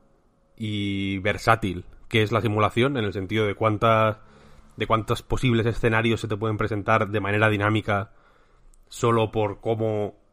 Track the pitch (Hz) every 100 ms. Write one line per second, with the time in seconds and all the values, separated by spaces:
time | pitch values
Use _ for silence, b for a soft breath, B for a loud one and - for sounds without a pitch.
0 | _ _ _ _ _ - 107 104 101 98
1 | 98 98 104 104 - - 98 87 - -
2 | - 113 104 110 113 107 104 117 135 135
3 | 104 95 95 110 104 95 110 104 117 110
4 | 110 107 b b b b b - 110 110
5 | 107 110 - 113 127 113 113 107 117 113
6 | 113 110 110 101 110 104 107 107 98 110
7 | 101 107 95 107 107 104 104 107 107 101
8 | 98 b b b b b b b - -
9 | 120 117 107 110 104 95 113 107 110 107
10 | 101 - _